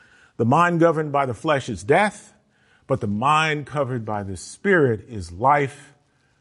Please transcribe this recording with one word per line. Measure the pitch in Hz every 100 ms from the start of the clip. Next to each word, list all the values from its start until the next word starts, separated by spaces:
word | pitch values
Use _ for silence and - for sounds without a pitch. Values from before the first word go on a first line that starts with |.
| _ _ _ -
The | 117
mind | 151 175 170
governed | 165 156 151
by | 139 135
the | 110
flesh | 160 139 -
is | 95
death, | 101 170 208 - - _ _ _ _ _ -
but | 107
the | 104
mind | 104 135 156 160 151 135
covered | 147 127 127
by | 110 104
the | 98 92
Spirit | - - 202 180 131 107 -
is | 110 85
life | 87 127 147 135 - - _ _ _ _ _